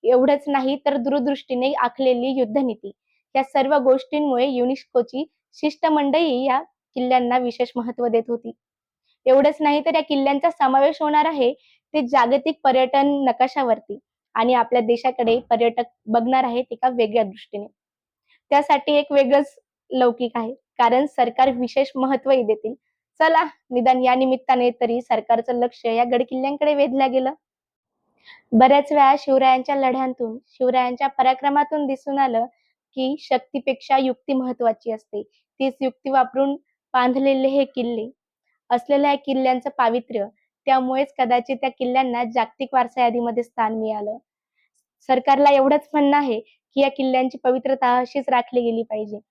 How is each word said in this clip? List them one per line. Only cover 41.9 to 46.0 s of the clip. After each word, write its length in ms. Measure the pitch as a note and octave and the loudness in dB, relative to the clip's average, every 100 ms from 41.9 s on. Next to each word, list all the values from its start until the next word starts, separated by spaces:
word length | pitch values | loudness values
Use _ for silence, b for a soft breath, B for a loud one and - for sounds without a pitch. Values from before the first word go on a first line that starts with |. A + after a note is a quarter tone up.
| B3 C4 A#3+ | 0 0 -2
जागतिक 440 | A#3+ A#3+ A3 _ C4+ | -4 -2 -4 _ -4
वारसा 300 | C4 A3+ - | -2 -2 0
यादीमध्ये 400 | A#3+ A#3 A#3+ A#3 | 0 0 -4 -4
स्थान 320 | A#3+ - A3 | -6 -4 -4
मिळालं. 420 | A3 A3 G#3+ G#3 A3+ _ _ _ _ _ _ _ _ | -2 -6 -6 -8 -10 _ _ _ _ _ _ _ _
सरकारला 500 | _ B3+ C4 C4+ C#4+ | _ 0 2 4 6
एवढंच 380 | C#4 C4+ D4 D4 | 4 4 2 0
म्हणणं 240 | D4+ | 0